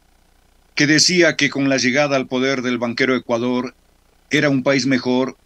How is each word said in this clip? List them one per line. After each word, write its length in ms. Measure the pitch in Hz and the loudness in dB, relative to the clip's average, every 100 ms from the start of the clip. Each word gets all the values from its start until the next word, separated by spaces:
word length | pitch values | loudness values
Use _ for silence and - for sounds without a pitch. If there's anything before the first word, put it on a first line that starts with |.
| _ _ _ _ _ _ _ | _ _ _ _ _ _ _
que 120 | - 143 | -2 2
decía 500 | 151 - 180 165 - | 4 2 4 2 2
que 140 | 143 | -2
con 180 | 135 139 | 0 -2
la 80 | 135 | 0
llegada 400 | 123 127 147 139 | 0 0 0 0
al 100 | 120 | -2
poder 360 | 127 131 135 | -2 -2 -2
del 160 | 123 123 | -2 -4
banquero 360 | 120 117 131 | -4 -2 0
Ecuador 600 | 127 - 120 123 123 123 - _ _ _ _ _ | 0 -2 -2 -2 -2 -4 -10 _ _ _ _ _
era 180 | 151 147 | -2 0
un 140 | 139 | 0
país 240 | 123 135 139 | 0 0 0
mejor 500 | 131 127 127 131 - | 0 0 -2 -2 -6